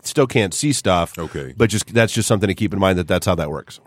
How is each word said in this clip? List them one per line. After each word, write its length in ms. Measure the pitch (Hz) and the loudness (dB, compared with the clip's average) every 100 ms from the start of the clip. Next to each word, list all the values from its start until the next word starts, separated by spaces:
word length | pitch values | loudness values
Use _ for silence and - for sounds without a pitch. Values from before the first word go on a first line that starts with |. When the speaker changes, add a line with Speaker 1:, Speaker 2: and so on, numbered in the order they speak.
Speaker 1:
still 240 | - - 131 | -2 0 2
can't 260 | 127 98 | 2 0
see 180 | - 147 | 0 -2
stuff. 480 | 135 101 90 85 - | 0 2 2 0 -6
Speaker 2:
Okay. 340 | 80 80 65 98 | -10 -8 -10 -2
Speaker 1:
But 120 | 113 | 0
just, 240 | 107 - | 0 -2
that's 200 | 117 113 | 0 2
just 120 | 117 107 | 0 0
something 220 | 101 98 | 2 2
to 60 | 90 | 0
keep 160 | 104 | -2
in 80 | 98 | 2
mind 180 | 95 90 | 2 2
that 100 | 80 | 2
that's 160 | 90 - | 0 0
how 100 | 85 | -2
that 140 | 76 | -2
works. 300 | 73 - - | -6 -12 -20